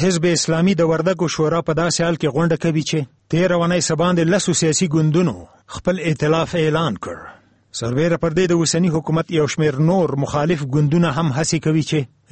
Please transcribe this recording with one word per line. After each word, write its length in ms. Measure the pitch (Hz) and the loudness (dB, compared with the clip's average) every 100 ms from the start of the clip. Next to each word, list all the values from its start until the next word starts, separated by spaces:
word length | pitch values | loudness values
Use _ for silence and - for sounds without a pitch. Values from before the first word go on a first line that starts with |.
حزب 220 | 175 170 | 0 0
اسلامي 500 | 175 165 - 160 180 | 0 0 0 0 2
د 80 | 185 165 | 2 2
وردګو 420 | 160 165 180 165 | 0 -2 -2 -2
شورا 260 | - 156 165 | 0 0 0
په 120 | 165 156 | -2 -2
داسې 200 | 170 - | -2 0
حال 120 | 170 170 | -2 -2
کې 180 | 156 | -2
غونډه 220 | 131 170 160 | 0 0 0
کوي 180 | 170 160 143 | 0 -2 -2
چې 80 | 160 139 _ _ | -4 -6 _ _
تېره 260 | 160 180 175 | 0 2 2
اونۍ 220 | 170 175 - | 0 0 0
څه 60 | 156 | 0
باندې 280 | 175 180 165 | 2 2 2
لسو 200 | 190 - | 2 0
سیاسي 340 | 165 160 151 180 | 0 0 0 0
ګوندونو 480 | 156 156 156 175 98 87 - - | 2 2 2 0 -2 -12 -20 -18
خپل 340 | - - 185 | -6 -4 -2
ائتلاف 540 | 165 156 151 160 160 | -2 0 0 0 0
اعلان 400 | 175 156 156 135 98 | 0 0 0 -2 -4
کړ. 140 | - - - - _ _ _ | -8 -12 -16 -20 _ _ _
سربیره 420 | - 117 127 170 165 | -8 -4 0 0 0
پر 140 | 165 | 0
دې، 140 | 160 180 | 0 2
د 40 | |
اوسني 380 | 170 160 165 180 156 | 2 2 0 0 0
حکومت 340 | - 160 165 | 0 -2 0
یو 160 | 165 147 | 0 0
شمېر 280 | - 156 135 156 | 2 0 2 2
نور 260 | 190 165 139 | 2 2 -2
مخالف 360 | 135 147 156 170 | -2 -2 0 -2
ګوندونه 440 | 139 143 151 170 170 135 | -2 0 2 2 2 0
هم 100 | 165 | -2
هڅې 260 | 127 160 165 | -2 -2 -2
کوي 180 | 160 160 | 0 0
چې 180 | - 156 131 _ _ | 0 -2 -4 _ _